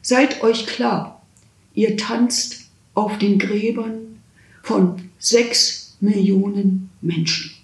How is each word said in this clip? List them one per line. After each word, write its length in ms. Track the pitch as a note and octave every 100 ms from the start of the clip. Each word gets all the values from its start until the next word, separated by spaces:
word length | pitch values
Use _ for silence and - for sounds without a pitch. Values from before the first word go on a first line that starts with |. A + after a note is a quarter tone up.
"Seid 400 | - B3 C4+ -
euch 240 | A3+ A#3 -
klar, 560 | - A#3+ F#3+ - - _ _ _ _ _
ihr 220 | - A3 -
tanzt 720 | - A#3 A#3+ - - - - _ _
auf 240 | - G#3+ G#3
den 200 | G3+ G3
Gräbern 840 | - G#3 A3 A#3 A3+ A3 A3+ - _ _ _ -
von 460 | - G#3 F3+ F3 - _
sechs 800 | - A#3 A#3+ - - - - _
Millionen 880 | G3+ G3+ G3 F#3+ G3+ G3+ G3 F#3 - -
Menschen." 520 | E3 E3 D#3+ - - -